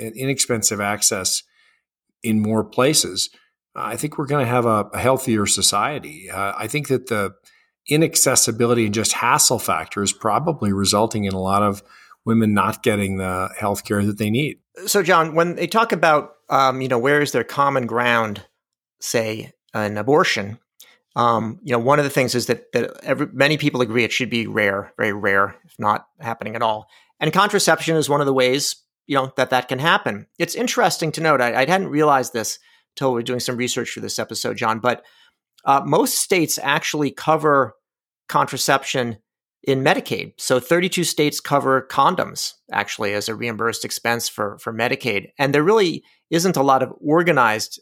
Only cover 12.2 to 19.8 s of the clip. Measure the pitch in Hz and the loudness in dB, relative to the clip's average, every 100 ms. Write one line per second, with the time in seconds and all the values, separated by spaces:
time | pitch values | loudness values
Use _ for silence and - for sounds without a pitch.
12.2 | - 113 107 104 98 110 120 104 98 95 | 0 2 4 4 2 0 0 0 0 -2
13.2 | 92 92 95 - 104 101 - 104 101 104 | -4 -2 -4 -4 -4 -4 -2 0 0 0
14.2 | 104 113 151 - _ - - 202 170 175 | -2 0 -2 -6 _ -12 -2 0 4 4
15.2 | 160 156 175 165 175 226 226 196 160 151 | 4 2 0 0 -2 0 0 2 2 2
16.2 | 143 - - 131 135 131 131 123 127 147 | 0 -12 -2 2 2 0 -2 0 2 2
17.2 | 143 127 113 - 143 139 117 117 120 117 | 2 -2 -2 0 0 0 -2 0 2 2
18.2 | 110 104 - _ _ _ _ _ - 120 | 0 -4 -14 _ _ _ _ _ -4 -2
19.2 | 110 110 110 _ _ 107 | -2 -6 -10 _ _ -4